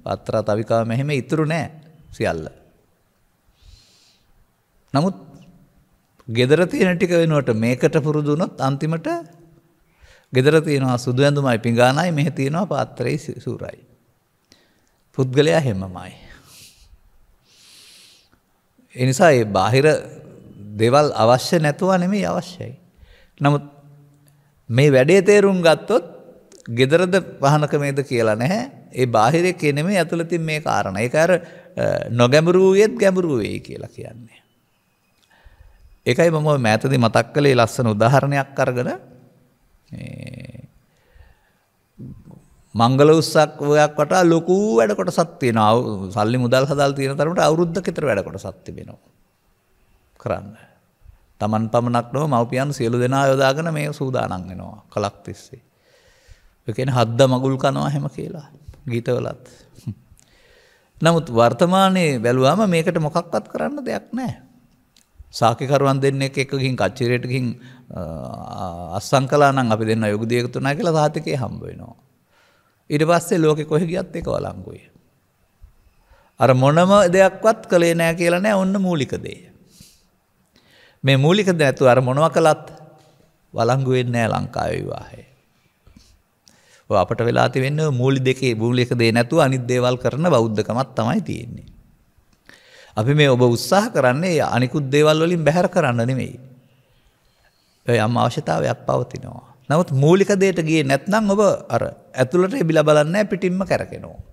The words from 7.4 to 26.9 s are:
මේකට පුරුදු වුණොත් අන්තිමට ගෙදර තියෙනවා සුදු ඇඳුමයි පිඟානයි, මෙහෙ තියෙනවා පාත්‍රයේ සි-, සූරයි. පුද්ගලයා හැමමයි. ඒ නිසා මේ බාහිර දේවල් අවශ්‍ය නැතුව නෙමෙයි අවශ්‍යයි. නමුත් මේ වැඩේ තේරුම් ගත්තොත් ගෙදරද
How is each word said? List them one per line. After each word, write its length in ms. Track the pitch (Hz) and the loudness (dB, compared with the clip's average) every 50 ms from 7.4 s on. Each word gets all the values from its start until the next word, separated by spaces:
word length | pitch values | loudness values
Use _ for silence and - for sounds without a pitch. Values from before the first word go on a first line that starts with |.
| 131 131 113 | 0 0 -2
මේකට 420 | 110 113 120 127 123 - 147 - 160 | 0 0 -2 0 0 0 0 0 0
පුරුදු 320 | 127 151 147 151 147 143 | -2 0 -2 -2 0 -2
වුණොත් 300 | 147 156 190 233 - - | -2 -2 -2 -6 -4 -4
අන්තිමට 460 | 131 127 139 139 160 156 165 165 - 311 339 339 330 - - - - _ _ _ _ _ _ _ _ _ _ _ - _ _ _ _ _ - | -4 -4 -2 -4 -4 -6 -6 -6 -6 -6 -6 -6 -8 -14 -20 -20 -20 _ _ _ _ _ _ _ _ _ _ _ -20 _ _ _ _ _ -2
ගෙදර 220 | 127 131 151 151 160 | 2 4 4 4 4
තියෙනවා 380 | 151 156 147 135 135 127 123 | 2 2 0 0 0 0 -2
සුදු 260 | 120 - 131 123 131 143 | -2 -2 -2 0 2 2
ඇඳුමයි 360 | 147 143 143 139 131 117 107 | 2 2 0 0 0 -2 0
පිඟානයි, 520 | 120 120 117 113 123 127 135 151 175 185 | 0 0 2 4 4 4 2 0 -2 -2
මෙහෙ 200 | 165 143 147 170 | -2 -2 -2 -2
තියෙනවා 340 | - 135 135 139 156 170 190 | -2 -4 -4 -2 -2 -4 -4
පාත්‍රයේ 520 | 160 151 131 120 120 - - 123 127 139 | -4 -4 -4 -4 -6 -6 -8 -6 -4 -4
සි-, 220 | 123 - - - - | -6 -8 -12 -14 -10
සූරයි. 400 | - 123 110 104 - - - - _ _ _ _ _ _ _ _ _ _ _ _ _ _ _ _ _ _ _ _ _ _ _ _ _ _ _ | -10 -10 -10 -10 -12 -14 -16 -18 _ _ _ _ _ _ _ _ _ _ _ _ _ _ _ _ _ _ _ _ _ _ _ _ _ _ _
පුද්ගලයා 440 | - 131 131 127 143 143 156 165 165 | -4 -4 0 2 2 2 2 2 2
හැමමයි. 520 | 147 127 101 95 95 95 90 87 90 92 - - - - - - _ _ - - - - _ _ _ _ - _ _ _ _ _ _ _ _ _ _ _ _ _ _ _ - - - - - - - _ _ _ _ _ _ _ _ _ _ _ _ _ _ _ _ _ _ | 0 0 -4 -4 -8 -10 -12 -16 -16 -18 -20 -20 -20 -20 -20 -20 _ _ -20 -20 -20 -20 _ _ _ _ -20 _ _ _ _ _ _ _ _ _ _ _ _ _ _ _ -20 -20 -20 -20 -20 -20 -20 _ _ _ _ _ _ _ _ _ _ _ _ _ _ _ _ _ _
ඒ 100 | 123 127 | -2 0
නිසා 260 | 131 131 - 196 165 | 0 2 4 6 6
මේ 140 | 143 123 113 | 6 4 2
බාහිර 380 | 104 98 95 92 107 120 135 143 156 147 - - - - - - - - - - - - - 101 104 104 | 2 0 0 2 2 2 4 4 4 2 2 -4 -10 -18 -20 -20 -20 -20 -20 -20 -20 -20 -20 -18 -14 -2
දේවල් 380 | 104 110 120 127 147 151 143 - | 0 2 4 4 4 4 2 2
අවශ්‍ය 460 | 107 110 117 123 127 - - 190 170 | 2 4 4 4 4 2 0 0 0
නැතුව 320 | 156 147 143 - 185 185 190 | 0 0 -2 0 0 0 0
නෙමෙයි 300 | 185 175 180 208 202 185 | 0 0 -2 -2 -2 -2
අවශ්‍යයි. 480 | 170 - 180 - - - - - 113 131 _ _ _ _ _ - _ - _ _ _ _ _ | -2 -4 -6 -8 -10 -14 -14 -14 -14 -14 _ _ _ _ _ -20 _ -20 _ _ _ _ _
නමුත් 240 | 143 143 147 143 143 - - - _ - - _ - _ _ _ _ _ _ _ _ _ _ _ _ - | 0 0 0 0 -4 -12 -20 -20 _ -20 -20 _ -20 _ _ _ _ _ _ _ _ _ _ _ _ -4
මේ 200 | 113 127 143 151 | 0 2 4 6
වැඩේ 300 | 135 127 131 151 185 196 | 6 4 6 6 4 4
තේරුම් 400 | 180 208 208 208 196 196 190 180 | 6 6 4 6 4 4 2 4
ගත්තොත් 440 | 170 165 151 - - - 208 254 - - - - - - - - _ _ - - _ - | 4 4 2 2 0 -2 -2 -2 -2 -4 -20 -20 -20 -20 -20 -20 _ _ -20 -20 _ -8
ගෙදරද 420 | 113 117 131 131 | 0 0 2 4